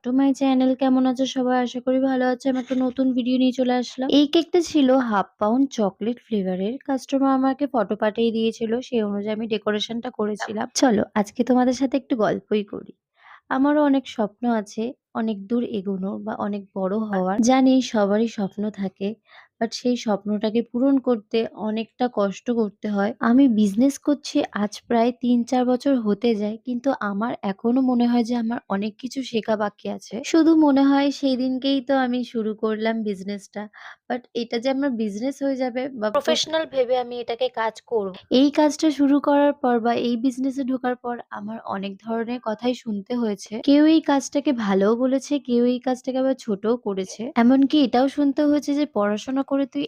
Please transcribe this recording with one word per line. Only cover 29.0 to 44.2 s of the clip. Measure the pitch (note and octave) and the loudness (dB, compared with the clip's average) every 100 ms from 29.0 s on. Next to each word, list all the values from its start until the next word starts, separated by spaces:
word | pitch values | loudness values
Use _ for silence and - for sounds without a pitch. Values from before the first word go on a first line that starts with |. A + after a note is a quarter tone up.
| B3+ C#4 | -10 -8
শেখা | B3 A3+ G3+ G#3+ | -6 -4 -2 -2
বাকি | G#3 - G3+ | -2 -6 -10
আছে। | G3+ - G#3+ C#4+ | -12 -10 -12 0
শুধু | E4 D#4 D#4+ | 4 6 6
মনে | D4+ C4+ | 6 6
হয় | C#4 C#4 C#4+ | 4 4 2
সেই | C4+ C#4 B3 | 0 0 0
দিনকেই | C4 B3+ C4+ C#4 | -2 -2 -2 -2
তো | B3+ | 0
আমি | C4+ B3+ B3 | 0 0 -2
শুরু | A#3+ A#3 G#3+ | -4 -4 -4
করলাম | G#3+ A3 G#3+ A3 A3+ | -2 -4 -2 -2 -2
বিজনেসটা, | G#3+ F#3+ F#3+ G3+ - G#3 G#3 - - - - | -4 -6 -6 -10 -10 -14 -14 -16 -20 -16 -8
but | B3 - | -8 -8
এটা | - A#3 A#3+ | -8 -6 -4
যে | C4 | -2
আমার | C4+ C#4+ | -2 -2
বিজনেস | A3+ A3 G3+ C4 C#4 | -2 -4 -4 -6 -4
হয়ে | C#4 C4 | -4 -2
যাবে | B3+ A#3+ C4+ | -4 -4 -6
বা | C4 G#3+ | -4 -2
প্রফেশনাল | C#4+ - - D#4 D#4+ D#4+ | 0 0 0 0 -4 -2
ভেবে | C4+ A#3+ B3+ | -2 0 0
আমি | A#3+ A#3+ | -2 -6
এটাকে | A#3 A#3 B3+ | -8 -4 -4
কাজ | A3+ A3+ - - | -2 -6 -6 -6
করব। | A3+ G3 F#3 - | -4 -4 -8 0
এই | B3+ C#4+ | 4 4
কাজটা | C#4+ D4+ C#4+ D#4+ | 4 2 2 0
শুরু | C#4 C#4+ C#4+ | 2 4 4
করার | C#4+ C#4+ C#4+ | 4 4 2
পর | C#4+ B3+ A#3+ | 2 0 0
বা | A3+ | 0
এই | A#3 A#3+ A#3+ | 0 0 0
বিজনেসে | C4 B3+ C4+ C4 | -2 -2 -4 -4
ঢোকার | B3+ C4 B3+ B3 | -4 -4 -4 -4
পর | B3 A#3+ - | -6 -10 -10
আমার | G#3+ G#3 A3+ | -12 -10 -10
অনেক | - G3 G3 G3 | -8 -6 -8 -10
ধরনের | A3 A3+ A3+ B3 | -8 -6 -4 -6
কথাই | A3+ A3 B3 | -6 -4 -4
শুনতে | A#3+ A#3+ G#3 F#3+ | -4 -6 -8 -6
হয়েছে। | B3 A3+ G3+ - G#3+ | -4 -2 -4 -8 -4
কেউ | - C#4+ D4+ | 4 6 6
এই | D#4+ | 4
কাজটাকে | D#4 C#4 | 4 0